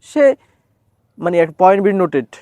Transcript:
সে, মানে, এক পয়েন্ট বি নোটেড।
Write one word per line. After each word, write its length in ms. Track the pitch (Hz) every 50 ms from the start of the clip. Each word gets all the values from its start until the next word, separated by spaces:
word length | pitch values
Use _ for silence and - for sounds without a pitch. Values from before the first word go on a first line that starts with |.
| _ -
সে, 140 | - 302 285 277 262 - _ _ _ _ _ _ _ _ _ _ _ _ _ _ _ -
মানে, 180 | 160 170 180 170
এক 120 | 165 160 160 _
পয়েন্ট 220 | 185 185 196 202 202
বি 80 | 202 202
নোটেড। 360 | 196 185 165 143 139 123 _ - -